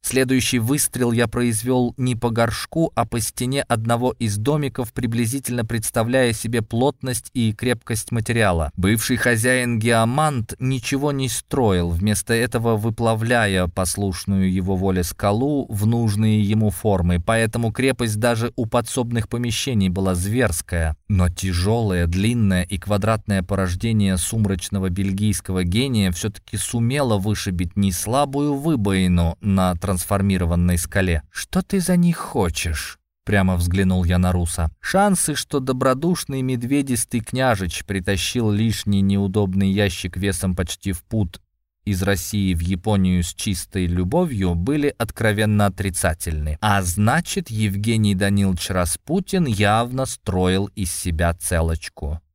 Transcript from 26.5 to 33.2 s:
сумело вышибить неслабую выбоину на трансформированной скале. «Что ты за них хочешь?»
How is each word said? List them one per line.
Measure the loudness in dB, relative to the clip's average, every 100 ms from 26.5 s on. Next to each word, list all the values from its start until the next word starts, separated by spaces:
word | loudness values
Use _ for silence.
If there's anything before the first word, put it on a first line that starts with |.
| -8
сумело | -4 0 0 2 2 2
вышибить | 0 -2 -2 -2 -2 0
неслабую | 0 0 -2 0 0 0 0
выбоину | 0 0 0 2 2 2 2 2 -2
на | 0 2 2 0 -2 -4
трансформированной | -2 0 2 2 2 2 2 2
скале. | 0 -2 0 -2 -4
«Что | -14 -4 -4
ты | 0 -2
за | 2 4
них | 4 0
хочешь?» | -4 -2 0 -2 -4 -4 -6 -14 _ _